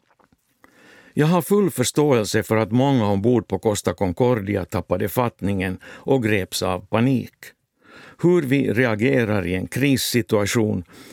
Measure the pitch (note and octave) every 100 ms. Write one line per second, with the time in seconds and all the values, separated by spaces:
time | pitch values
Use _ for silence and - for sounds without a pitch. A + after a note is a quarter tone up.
0 | _ _ _ _ _ _ - _ - -
1 | - - D3+ F3 - G3+ F#3 - A#2+ -
2 | D3 B2 G2+ A2 G2 A2 G#2+ B2 C#3 C3+
3 | G#2 G2 A2 B2 - F#2+ A2+ G#2 - F2+
4 | F#2+ E2+ B2 B2 G2 G2 F2 F2+ - F#2+
5 | G#2+ - A#2+ - G2 G2 F2+ F#2 - -
6 | - C3+ G#2+ G#2+ F#2 - F#2 F2+ - A2
7 | B2 B2+ - _ - - _ _ _ -
8 | - - E3+ F3+ C#3 C#3 G#2+ G#2 B2+ G#2
9 | B2 C3+ A2 G#2 F2 F#2 F2+ B2 C#3+ B2+
10 | - B2 - G#2+ G2+ B2 G#2+ G2+ - -
11 | -